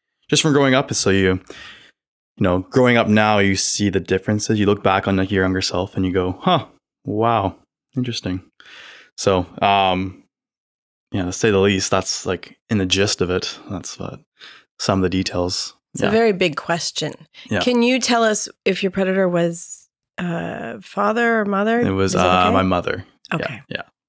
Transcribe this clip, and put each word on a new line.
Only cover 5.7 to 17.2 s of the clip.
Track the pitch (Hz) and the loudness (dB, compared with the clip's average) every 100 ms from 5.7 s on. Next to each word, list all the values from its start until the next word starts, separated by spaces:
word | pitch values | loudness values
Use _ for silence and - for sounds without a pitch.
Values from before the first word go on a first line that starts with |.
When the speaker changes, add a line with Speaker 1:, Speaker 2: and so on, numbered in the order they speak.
| 90 95 - | -4 -4 -4
Speaker 1:
and | 92 | -2
you | |
go, | 92 92 90 | 0 -2 -2
"Huh, | - 170 - _ _ _ - | 0 0 -2 _ _ _ -6
wow, | 104 113 113 95 - _ _ _ 127 | -2 0 2 -2 -6 _ _ _ -6
interesting." | 123 113 - 92 - _ - - - - - - | -6 -6 -6 -8 -10 _ -20 -20 -20 -20 -20 -4
So, | - 95 85 - | 0 2 0 -2
um, | 101 101 95 92 95 - _ _ _ _ _ _ _ _ _ | 2 4 2 0 -4 -10 _ _ _ _ _ _ _ _ _
yeah, | 101 90 | -6 -6
to | |
say | 90 113 | -2 2
the | 98 | 4
least, | 101 95 - | 4 2 0
that's, | 95 92 - 92 | -2 -2 -6 -4
like, | 92 - - - | -6 -8 -16 -4
in | 110 | -2
the | 92 | 0
gist | 95 101 - | 0 0 0
of | 87 | -2
it. | 92 - - - | -2 -4 -12 -12
That's | 92 - - | -12 -12 -12
what, | - - _ _ - - _ - | -12 -14 _ _ -20 -20 _ -8
some | - 98 | -2 0
of | |
the | 92 | 2
details. | 92 95 95 90 - - - _ | 0 -2 -2 -4 -4 -10 -14 _
Speaker 2:
It's | - | -4
Speaker 1:
Yeah. | - | 0
Speaker 2:
a | |
very | 220 233 | 2 2
big | 180 180 143 | 0 -2 -4
question. | - 170 - - 156 - | -4 -4 -4 -8 -10 -10